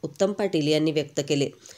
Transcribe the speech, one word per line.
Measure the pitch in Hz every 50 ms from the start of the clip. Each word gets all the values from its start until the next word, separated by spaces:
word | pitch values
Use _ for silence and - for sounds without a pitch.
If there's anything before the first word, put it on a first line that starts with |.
| -
उत्तम | 156 - - 196 196 208
पाटील | - 214 196 185 165 147 147
यांनी | 156 151 156 160 156
व्यक्त | 156 143 143 - - 143 143
केले. | 151 147 139 - - - - - -